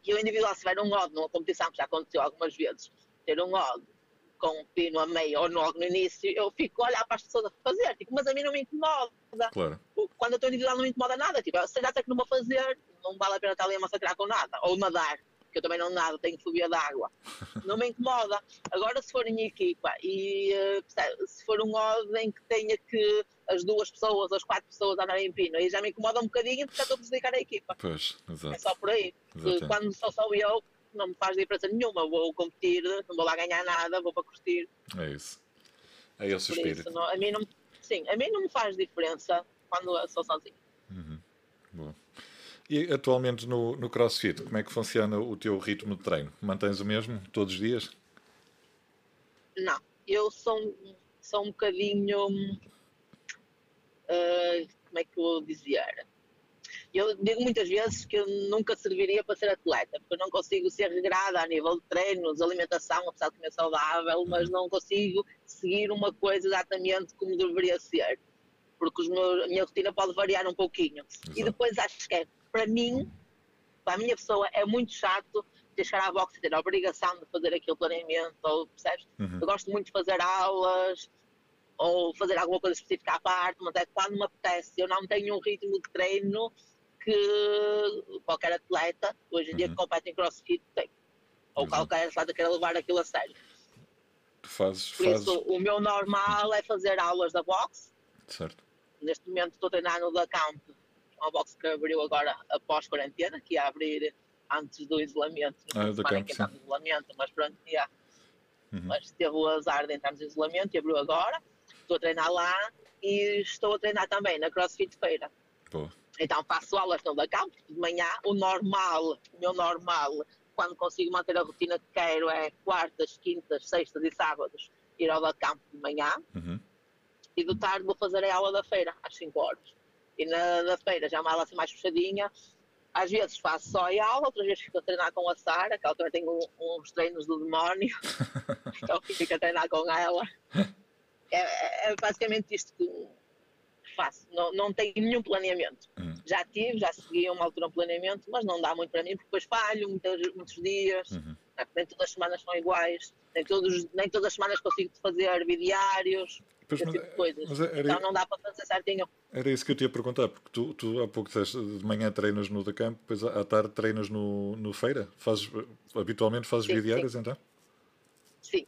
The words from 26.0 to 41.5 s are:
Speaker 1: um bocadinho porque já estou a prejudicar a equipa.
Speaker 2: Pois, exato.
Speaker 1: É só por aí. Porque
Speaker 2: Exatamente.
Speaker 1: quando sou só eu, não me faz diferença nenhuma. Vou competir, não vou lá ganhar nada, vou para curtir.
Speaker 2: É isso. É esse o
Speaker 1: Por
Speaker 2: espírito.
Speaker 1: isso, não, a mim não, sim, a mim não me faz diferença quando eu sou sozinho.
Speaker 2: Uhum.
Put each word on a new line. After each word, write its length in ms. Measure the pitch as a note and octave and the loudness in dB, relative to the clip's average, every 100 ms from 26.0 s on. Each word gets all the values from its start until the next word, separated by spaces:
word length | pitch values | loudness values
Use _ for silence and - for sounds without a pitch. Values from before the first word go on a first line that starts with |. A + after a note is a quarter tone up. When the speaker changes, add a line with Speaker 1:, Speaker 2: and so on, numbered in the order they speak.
| A3 A3+ | 0 2
Speaker 1:
um 60 | A3+ | 2
bocadinho 400 | B3 A#3 C4 C#4+ | 2 2 -2 -2
porque 80 | - | -2
já 60 | |
estou 120 | C5 C4 | 0 -2
a 20 | |
prejudicar 360 | A#3 B3+ B3+ | -2 -2 0
a 60 | B3+ | 0
equipa. 360 | - G#3 - F#3 | -2 -6 -8 -6
Speaker 2:
Pois, 380 | - D#2 - - - | -4 -4 -4 -6 -12
exato. 260 | D#2+ D#2 - | -10 -8 -4
Speaker 1:
É 40 | |
só 160 | F#3+ F#3 | -2 -2
por 140 | G3 | 0
aí. 240 | A3 F#3+ - _ | 0 0 -8 _
Porque 160 | - E3+ | -6 -2
Speaker 2:
Exatamente. 180 | F3 D#3+ G#3 | 0 0 0
Speaker 1:
quando 140 | G#3 G3 | -2 -4
sou 160 | A3 | -4
só 160 | - G#3+ | 0 0
eu, 280 | G#3 G#3 A3 - _ _ | 2 2 0 -2 _ _
não 140 | G#3 F#3 | -6 -6
me 80 | F3+ | -2
faz 200 | F#3+ F#3+ | 0 0
diferença 300 | F#3+ G3 F#3+ | 0 -2 -2
nenhuma. 380 | A3+ A#3+ F#3 D#3 | 0 0 0 0
Vou 240 | E3 E3 | 2 0
competir, 500 | D#3 E3+ - F#3 F3 | 0 -4 0 2 2
não 320 | F3 G3 G3 E3+ | 2 -2 -4 0
vou 100 | E3 | 2
lá 100 | E3 | 0
ganhar 260 | F3 E3+ | 0 -2
nada, 380 | F3+ E3+ E3+ F#3 | 0 0 0 0
vou 120 | F3 | -2
para 100 | F3 | -2
curtir. 440 | - - - F4 F4 _ - F#2 | -6 -6 -2 -2 -2 _ -14 -8
Speaker 2:
É 120 | D#2 | -6
isso. 300 | C#2+ - - _ _ _ _ - - - - | -8 -12 -16 _ _ _ _ -20 -20 -20 -6
É 80 | G2+ | -2
esse 240 | F#2+ - | -2 0
o 40 | E3+ | -2
Speaker 1:
Por 20 | |
Speaker 2:
espírito. 220 | E3 - E3 | -2 -4 -6
Speaker 1:
isso, 20 | |
não, 120 | E3 E3+ | -4 -2
a 60 | F#3 | 0
mim 160 | G3+ | 0
não, 100 | G#3 G#3+ _ _ - | -2 -6 _ _ -20
sim, 260 | - F#3+ D#3 | -6 -4 -2
a 80 | G#3+ | 0
mim 120 | D4 | 0
não 100 | G#4+ | 0
me 80 | F#4+ | 0
faz 260 | C4 G#3+ F#3+ | 0 -2 -2
diferença 720 | F#3 - D#3+ - - F3 - _ _ | -4 0 -2 -2 0 0 0 _ _
quando 280 | F3 F3+ E3+ | -2 0 0
eu 100 | F3 | 0
sou 140 | - E3 | -2 -2
sozinho. 300 | D#3 - - _ _ - | -4 -4 -20 _ _ -16
Speaker 2:
Uhum. 260 | F#2 D#2 D#2 - _ _ | -14 -12 -14 -16 _ _